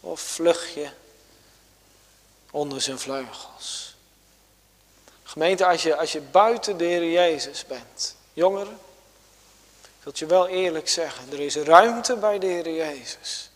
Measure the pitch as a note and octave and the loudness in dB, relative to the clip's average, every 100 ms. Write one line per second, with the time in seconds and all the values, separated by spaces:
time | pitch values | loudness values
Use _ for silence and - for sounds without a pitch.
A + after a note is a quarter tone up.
0 | F3 E3 - - E3 E3 - - D3 - | -10 -10 -10 -2 2 2 -2 -12 -12 -14
1 | - _ _ _ _ _ _ _ _ _ | -20 _ _ _ _ _ _ _ _ _
2 | _ _ _ _ _ D3 D3 C3+ B2+ C3 | _ _ _ _ _ -6 -6 -4 -6 -6
3 | - C3+ B2 - - - - - - - | -8 -8 -10 -16 -20 -16 -14 -12 -14 -20
4 | _ _ _ _ _ _ _ _ _ _ | _ _ _ _ _ _ _ _ _ _
5 | _ _ - - D#3+ F#3+ F#3 E3+ E3 D3 | _ _ -16 -2 0 2 2 2 2 0
6 | D#3+ D#3 C#3 F#3 G#3+ A#3 A3 F#3 E3+ F3 | -2 -6 2 4 4 2 -4 -2 0 0
7 | E3+ E3+ F3 D#3 C3+ - - C3 A#2+ - | 0 2 2 2 -6 -12 -12 -14 -16 -10
8 | - - _ - F3 G3 G3+ A3 - - | -10 -10 _ 0 0 0 -8 -14 -20 -20
9 | _ _ _ _ _ _ _ _ - _ | _ _ _ _ _ _ _ _ -20 _
10 | - - D#3 F3+ F3+ F#3 F#3 D#3+ D3+ - | -16 -10 2 2 4 0 -2 -2 -4 -4
11 | D#3+ C3 B2+ C#3+ C#3+ C#3+ D3 E3 A3 A#3 | -4 -8 -12 -6 -4 -4 8 10 10 2
12 | A3+ A#3+ G#3 G3+ F#3+ F3 E3 D#3+ D#3+ C#3+ | -4 -2 0 0 -2 -2 -4 -4 -4 -6
13 | A#2+ - - - - | -14 -14 -12 -12 -14